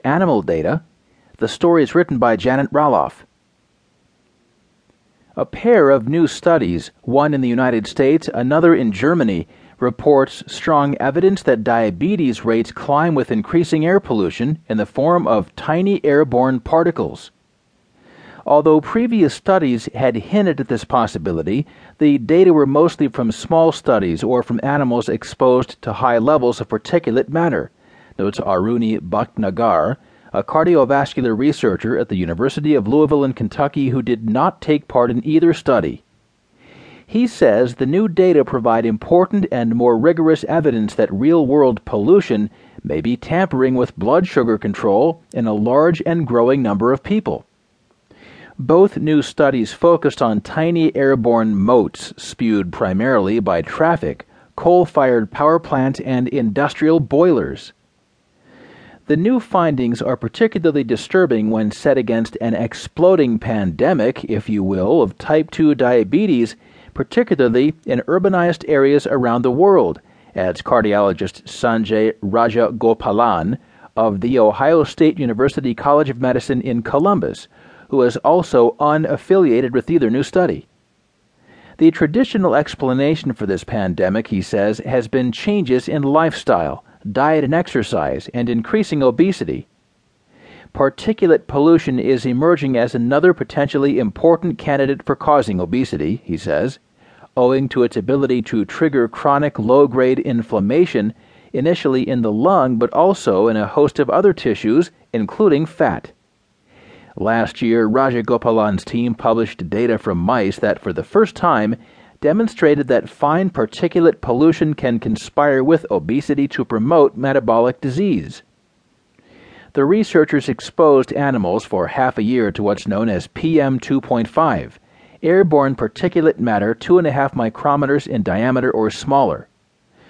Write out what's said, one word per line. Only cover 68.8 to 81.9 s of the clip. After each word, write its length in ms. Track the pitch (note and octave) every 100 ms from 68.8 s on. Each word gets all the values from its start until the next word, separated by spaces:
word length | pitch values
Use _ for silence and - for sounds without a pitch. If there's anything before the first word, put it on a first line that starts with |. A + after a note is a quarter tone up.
| C#3 C#3+ -
around 340 | C#3 B2 A#2+
the 80 | B2+
world, 520 | B2+ G3 F3+ F#2+ D#2 _ _ _ -
adds 260 | F#2 E2+
cardiologist 840 | - A#2+ G#2+ G2+ G2+ F2+ F#2+ - -
Sanjay 680 | - A#2+ A2+ G#2 G#2+ A2 -
Rajagopalan 1400 | G2+ A2+ A#2 A2+ A#2 A2 A2+ A2 - G2+ A#2 F2+ E2+ B2+ _ _ - -
of 260 | A2+ G2+
the 160 | A#2+ B2+
Ohio 460 | G#2+ G#2 C#3 E3
State 340 | C#3+ - D#3+ -
University 560 | B2+ A2 C#3 D#3 C3
College 380 | A2+ C#3+ D3 D3
of 100 | A#2+
Medicine 400 | B2+ B2+ - C3
in 220 | C3 A#2+
Columbus, 640 | A2+ C#3 F#3 F#3+ D2+ G1+ - _ - - -
who 140 | C3+
is 120 | B2 -
also 560 | - F3 E3+ C3 A#2 -
unaffiliated 920 | D3 D3+ D#3 D3 - F#3+ E3 A#2 B2+
with 180 | B2 -
either 200 | E3 A#2+
new 140 | B2+
study. 420 | C#3 F#3 E3+ D2+ - _ _ _ _ _ _ _ _ _ - -
The 140 | D#3+